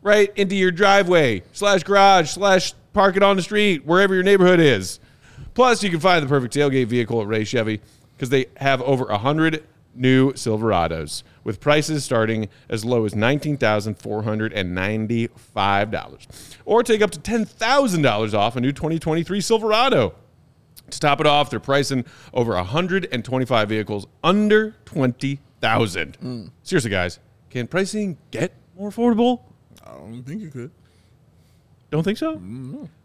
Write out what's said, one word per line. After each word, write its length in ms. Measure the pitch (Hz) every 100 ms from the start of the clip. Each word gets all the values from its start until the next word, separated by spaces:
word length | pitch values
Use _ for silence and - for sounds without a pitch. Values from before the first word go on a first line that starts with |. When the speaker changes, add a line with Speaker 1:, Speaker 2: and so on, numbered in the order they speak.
Speaker 1:
Right 300 | 202 208 202 208
into 200 | 196 196
your 160 | 185
driveway, 680 | 170 202 196 185 180 139 104 -
slash 320 | - 202 190
garage, 460 | 175 202 196 190 156
slash 440 | - 202 185 175 - _
park 240 | 214 196 185
it 60 |
on 140 | 196 196
the 60 |
street, 440 | 165 208 208 160 135
wherever 280 | 175 196
your 100 | 190
neighborhood 340 | 185 202 180 180
is. 380 | 156 110 92 - _ _ - - -
Plus, 280 | - 247 233
you 80 | 202
can 100 | 170
find 220 | 180 175
the 40 | 139
perfect 240 | 143 123
tailgate 340 | 139 143 135 120
vehicle 320 | 123 113 117
at 60 | 101
Ray 160 | 110
Chevy 360 | 110 123 110 107 - _ _ _
'cause 100 | 131
they 160 | 135 131 -
have 260 | 139 135
over 220 | 127 135 123
a 120 | 104
hundred 440 | 117 156 160 156 - _ _
new 380 | - 127 131 135
Silverados, 920 | 131 - 107 113 95 82 80 76 - - _
with 160 | - 101
prices 420 | 143 147 151 156
starting 440 | - 123 110 113 104 _ _
as 160 | 110
low 200 | 113 123
as 100 | 110
nineteen 420 | 104 113 143 151 147
thousand 400 | 113 107 104 101
four 240 | 110 107
hundred 280 | 110 107 110
and 200 | 107 92
ninety-five 1160 | 90 95 110 107 117 113 - _ 107 101 98 107
dollars. 360 | 92 - - - - - -
Or 180 | - 214
take 180 | 240 208
up 80 | 202
to 60 | 151
ten 260 | 165 226
thousand 580 | 214 _ 226 285 269 175
dollars 320 | 143 104 110
off 220 | 104 104 123
a 40 |
new 120 | 123
twenty 260 | 143 151 165
twenty-three 420 | 160 160 170 202
Silverado. 720 | 175 226 220 214 262 202 104 - _ _ _ _ _ - -
To 80 | -
top 220 | 147 143
it 60 | 151
off, 220 | 147 147
they're 100 | 113
pricing 440 | - 139 139 135 117 - -
over 200 | - 117
a 100 | 90
hundred 420 | 92 135 185 190 165
and 120 | 123
twenty-five 440 | 110 127 127 120 107
vehicles 380 | 107 104 104 - _
under 500 | 156 196 214 214 214 -
twenty 540 | - - 131 120 135 139 _ _
thousand. 580 | 117 113 113 90 76 -
Speaker 2:
Mm. 260 | 123 123 98 _
Speaker 1:
Seriously, 260 | - 180 113
guys, 280 | 98 90 - _ _ _
can 160 | 127 117
pricing 480 | 170 190 214 208 156 _
get 220 | 110 175 _ _ -
more 140 | 202
affordable? 500 | 202 240 220 240 247 _ _ _ -
Speaker 2:
I 100 | - 62
don't 260 | 85 117
think 200 | 123 180
it 100 | 202
could. 180 | 131 123 _ _ _ _ _ _ _ _ _ _ _ _
Speaker 1:
Don't 120 | 147
think 140 | 165 220
so? 200 | 320 320
Speaker 2:
Mm, 360 | 180 240 131
no. 160 | 208 202 _